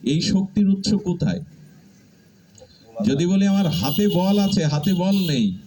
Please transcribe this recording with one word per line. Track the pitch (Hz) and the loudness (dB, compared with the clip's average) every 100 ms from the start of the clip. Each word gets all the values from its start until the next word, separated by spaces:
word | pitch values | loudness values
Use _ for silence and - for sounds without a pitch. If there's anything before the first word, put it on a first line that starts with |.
এই | - 156 | -2 -2
শক্তির | 208 196 196 - 196 | 0 0 0 0 2
উৎস | 196 - | 2 0
কোথায়? | 208 - 175 117 87 - - - - - - - _ _ _ _ - - - - 113 104 | -2 -2 -2 -2 -4 -8 -20 -20 -20 -20 -20 -20 _ _ _ _ -20 -20 -20 -20 -4 -2
যদি | 139 175 | 0 0
বলি | 196 196 | 2 2
আমার | 196 175 | 2 0
হাতে | 160 - - 208 | -2 -2 0 0
বল | 175 190 202 | 2 2 2
আছে, | 196 - 156 | 2 0 0
হাতে | 147 196 | 0 0
বল | 175 185 196 175 | 0 0 0 0
নেই। | 135 104 92 | 0 -2 -4